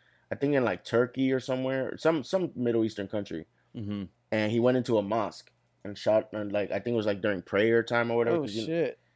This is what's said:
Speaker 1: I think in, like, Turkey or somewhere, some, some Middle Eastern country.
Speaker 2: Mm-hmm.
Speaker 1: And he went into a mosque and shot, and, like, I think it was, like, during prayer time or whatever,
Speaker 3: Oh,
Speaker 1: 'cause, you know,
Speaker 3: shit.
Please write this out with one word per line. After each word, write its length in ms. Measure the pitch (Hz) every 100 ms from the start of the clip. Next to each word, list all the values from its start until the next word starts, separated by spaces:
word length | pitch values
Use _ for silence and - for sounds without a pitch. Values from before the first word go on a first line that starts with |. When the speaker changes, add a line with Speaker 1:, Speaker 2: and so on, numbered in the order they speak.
| _ _ -
Speaker 1:
I 40 | 104
think 200 | 143 139
in, 100 | 117
like, 180 | 90
Turkey 480 | - 117 123 131 131
or 80 | 131
somewhere, 560 | 131 131 131 135 123 -
some, 260 | 160 165
some 280 | 120 190 170 123
Middle 280 | 120 113
Eastern 240 | 110 104 98
country. 380 | 107 101 80 - _ _ 120
Speaker 2:
Mm-hmm. 280 | 101 101 92 _ -
Speaker 1:
And 200 | 107 107
he 80 | 117
went 160 | 123 127
into 200 | 120 110
a 40 |
mosque 480 | 101 113 95 - - _ _ _
and 120 | 101 101
shot, 320 | - 107 -
and, 180 | 107 104
like, 200 | 101 98
I 80 | 101
think 140 | 120 117
it 20 |
was, 80 | 104
like, 160 | 101
during 200 | 107 95
prayer 400 | - 98 110 117
time 260 | 113 120 117
or 80 | 117
whatever, 200 | 117 165
Speaker 3:
Oh, 40 |
Speaker 1:
'cause, 140 | 131 110
you 60 |
know, 60 | 113
Speaker 3:
shit. 320 | 170 139 - _